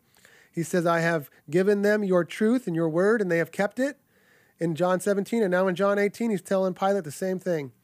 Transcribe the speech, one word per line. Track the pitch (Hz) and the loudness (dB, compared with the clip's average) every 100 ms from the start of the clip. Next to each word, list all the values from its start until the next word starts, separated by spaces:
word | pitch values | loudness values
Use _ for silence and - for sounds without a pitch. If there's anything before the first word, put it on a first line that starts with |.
| _ _ - - _ | _ _ -20 -20 _
He | - | -6
says, | 156 185 170 | -2 0 0
"I | 170 | 2
have | 165 165 139 _ - | 0 -2 -4 _ -4
given | 160 190 208 | 0 2 2
them | 202 214 | 2 0
your | 202 180 160 | 2 0 0
truth | - 214 254 190 | 0 0 2 0
and | 165 | -2
your | 165 | 0
word, | 160 196 226 | 2 2 2
and | 185 | 2
they | 170 | 0
have | 160 | 0
kept | - 202 - | -2 -4 -2
it." | 269 - _ _ _ _ _ _ | -4 -4 _ _ _ _ _ _
In | 170 | -4
John | 151 180 185 | 0 0 0
seventeen, | 202 196 190 233 | 0 -2 -2 0
and | 196 | 2
now | 180 190 | 2 0
in | 175 | 2
John | 196 202 | 0 2
eighteen, | 202 - 233 | 0 -2 -2
he's | 196 | -2
telling | - 196 190 | -2 0 0
Pilate | 175 196 202 | 0 0 0
the | 151 | -4
same | - 190 185 | -6 -6 -4
thing. | 185 165 135 - | -4 -4 -6 -14